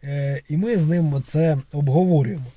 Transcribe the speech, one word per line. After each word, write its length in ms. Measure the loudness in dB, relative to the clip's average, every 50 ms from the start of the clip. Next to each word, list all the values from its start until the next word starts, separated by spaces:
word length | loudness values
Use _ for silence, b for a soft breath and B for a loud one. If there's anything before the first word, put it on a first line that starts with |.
| -10
е, 380 | -6 -6 -4 -2 -2 -4 -6 -6 _
і 80 | -2 -2
ми 200 | 0 0 2 2
з 80 | 2
ним 380 | 2 2 2 0 0 0 -2 -6 -4
це 300 | 0 0 2 2 2 0 -4 -6
обговорюємо. 720 | -4 -2 0 2 2 2 4 4 4 2 2 0 -2 -8 -10 -12 -16